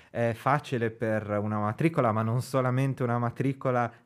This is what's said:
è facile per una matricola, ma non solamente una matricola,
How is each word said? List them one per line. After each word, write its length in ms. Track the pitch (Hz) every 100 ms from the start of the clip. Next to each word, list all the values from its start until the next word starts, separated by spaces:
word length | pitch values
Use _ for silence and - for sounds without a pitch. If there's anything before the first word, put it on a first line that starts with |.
| -
è 220 | 113 117 113
facile 540 | 135 143 - 123 113
per 480 | 113 113 107 101 104
una 160 | 104 107
matricola, 540 | 104 107 160 165 120
ma 100 | 107
non 200 | 110 120
solamente 600 | 117 135 127 127 135 127
una 160 | 123 120
matricola, 720 | 120 - 135 135 135 123 117 -